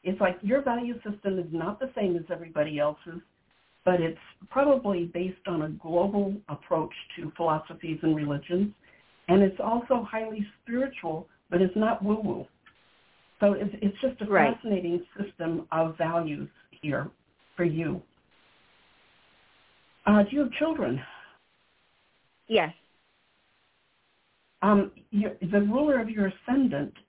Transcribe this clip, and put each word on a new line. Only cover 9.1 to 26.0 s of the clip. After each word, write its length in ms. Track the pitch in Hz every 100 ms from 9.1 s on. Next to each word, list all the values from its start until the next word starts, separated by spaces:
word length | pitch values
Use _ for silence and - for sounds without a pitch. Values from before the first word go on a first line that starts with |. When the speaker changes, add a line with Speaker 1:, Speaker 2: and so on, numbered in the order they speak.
| _ -
Speaker 1:
And 120 | 196
it's 180 | 196 -
also 460 | 214 233 240 254 202
highly 360 | 220 220 214 208 _
spiritual, 640 | - 240 269 - 170 156 - _ _
but 120 | 180
it's 140 | 185 214
not 280 | 214 233
woo-woo. 420 | 196 214 202 175 - _ - _ _ _ _ _ _ _
So 140 | 202
it's, 200 | 196 202 -
it's 160 | 202 -
just 200 | 262 -
a 40 | 214
Speaker 2:
Right. 280 | 196 143 -
Speaker 1:
fascinating 500 | 226 190 170 175 - -
system 480 | 202 - 165 165 -
of 260 | 160 165 160
values 520 | 165 170 160 147 143 _ _ -
here 280 | 151 135 143 _ _ _ _ -
for 100 | 170
you. 360 | 151 160 185 - _ _ _ _ _ _ _ _ _ _ _ _ _ _ _ _ _ _ _ -
Uh, 180 | 208
do 60 | 202
you 80 | 277
have 120 | 262
children? 480 | - 311 320 190 135 - - - _ _ _ _ _ _ _ _ _ _ _ -
Speaker 2:
Yes. 260 | 220 160 - _ _ _ _ _ _ _ _ _ _ _ _ _ _ _ _ _ _
Speaker 1:
Um, 300 | 196 202 196 - _
your, 220 | 202 214 -
the 200 | 175 202
ruler 380 | 208 247 302
of 100 | 262